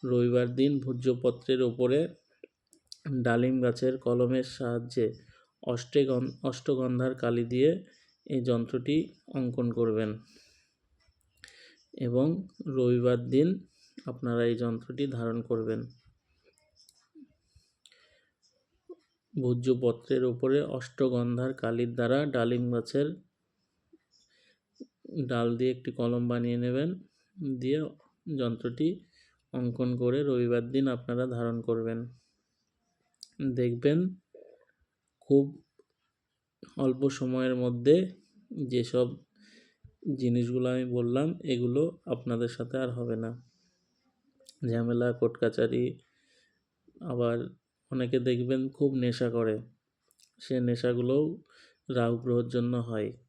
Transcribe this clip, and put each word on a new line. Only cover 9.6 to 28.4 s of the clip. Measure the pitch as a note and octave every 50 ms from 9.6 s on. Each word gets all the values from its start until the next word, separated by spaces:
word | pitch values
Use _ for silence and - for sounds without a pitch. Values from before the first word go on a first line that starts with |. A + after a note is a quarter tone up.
| B2 A#2+
করবেন | A2+ A#2 A#2 A2+ G#2+ G#2+ A2 G#2+ G#2+ A2 - - - - _ _ _ _ _ _ _ _ _ _ _ _ _ _ _ _ _ _ _ _ _ - - - - - _ _ _ _ -
এবং | - C3+ A#2+ A#2+ B2+ C3+ D#3 E3+ G3 F#3 - - _ - E3
রবিবার | C3+ C3 B2+ B2 B2 B2 A#2+ B2 B2 A#2+ A#2+ B2
দিন | B2+ C3 D3+ E3+ F#3+ - - - _ _ _ _ _ - -
আপনারা | - B2 B2 B2+ B2 A#2 A#2 A#2+
এই | A#2 A#2+
যন্ত্রটি | A2+ A#2+ A#2 A#2 A2+ - - B2+ B2+ C#3+ C3+
ধারণ | B2+ A#2 A#2 A2+ A2+ A#2
করবেন। | A#2 - B2 A2+ A2 A2+ A2 A2+ A#2 A#2+ B2 _ _ - _ _ _ _ _ _ _ _ _ _ _ _ _ _ _ - _ _ _ _ _ D#4+ C#4 _ _ _ _ _ _ _ _ _ _ _ _ - _ _ _ _ _ _ _ _ _ _ _ _ _ _ _ _ _ _ _ _ F4+ _ _ _ _ _ _ _ _ F3
ভূর্জপত্রের | C3 B2 B2 B2 A#2+ C3 B2+ B2 B2+ A#2+ A#2 - - - C#3 B2+ B2+
ওপরে | B2+ A#2+ A#2+ - C3 C3+ C#3+ D3+
অষ্টগন্ধার | D#3 - B2+ A#2+ - - - C#3 C3 B2+ B2 A#2+ A#2+ B2 A#2+ B2+ C3 C3
কালির | - - A2+ A#2 A#2 A#2+ A#2+ A#2+
দ্বারা | A#2+ A#2+ A2+ B2+ C#3 D3
ডালিম | D3 C3 B2+ A#2 A#2 B2 B2 B2 A#2+
গাছের | A#2+ A#2 A2+ - - C#3 C#3+ D3+ F3 F#3 - _ _ _ _ _ _ _ _ _ _ _ _ _ - - _ _ _ _ _ _ _ _ _ _ _ _ _ _ _ _ - _ _ _ _ - - F3 C#3 B2
ডাল | - A#2+ A#2 A#2 A#2+ A#2
দিয়ে | B2+ B2+
একটি | B2+ B2 B2+ -
কলম | A#2+ - A#2+ A#2 A#2+ A#2+ A#2+ A#2+
বানিয়ে | A#2+ A#2+ A#2+ A#2+ A#2+ A#2+
নেবেন, | A#2+ B2 B2 C3 C#3+ E3+ F#3 F#3 - _ _ _ _ _ _ F#3+ E3+ C#3 C3 B2
দিয়ে | B2 B2+ C#3 D3+ D#3 - - _ _ _ _ _ _ - D#3+
যন্ত্রটি | C3+